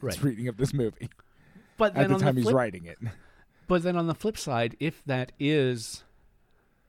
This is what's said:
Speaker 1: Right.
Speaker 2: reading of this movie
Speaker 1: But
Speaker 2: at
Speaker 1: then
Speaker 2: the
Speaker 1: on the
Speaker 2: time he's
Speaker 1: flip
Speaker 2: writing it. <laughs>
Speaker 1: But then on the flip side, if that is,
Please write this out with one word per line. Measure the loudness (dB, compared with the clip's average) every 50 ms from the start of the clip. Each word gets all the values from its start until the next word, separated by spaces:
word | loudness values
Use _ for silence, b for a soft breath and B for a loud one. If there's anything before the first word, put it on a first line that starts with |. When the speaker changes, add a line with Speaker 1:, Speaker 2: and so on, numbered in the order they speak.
Speaker 1:
Right. | -6 -6 -4 0 0
Speaker 2:
reading | 0 0 0 -4 -6
of | -2 -2
this | -2 0 0
movie | 0 0 0 -2 -6 -14 -14 -14 _ b b b b b b b b b b b 2
Speaker 1:
But | 2 2 4
Speaker 2:
at | 4
Speaker 1:
then | 4 4
Speaker 2:
the | 4
Speaker 1:
on | 4
the | 4
Speaker 2:
time | 2 2 2
he's | 2
Speaker 1:
flip | 4 4
Speaker 2:
writing | 2 2 0 -4 -10 -14
it. | -14 -14 -10
<laughs> | -10 -10 -10 -10 -20 -20 _ _ -20 _ _ _ _ 0
Speaker 1:
But | 0 2 2
then | 0 0
on | 0 0 -2
the | -2
flip | -2 -4 -4 -4 -4
side, | -6 -4 0 0 0 -2 -2 -4
if | -6 -6 -6 -6 -6
that | -4 -4 -4 -4 -6 -6 -2
is, | 0 2 2 4 2 2 0 -4 -6 -12 -14 -16 -18 _ _ _ _ _ _ _ _ _ _ _ _ _ _ _ _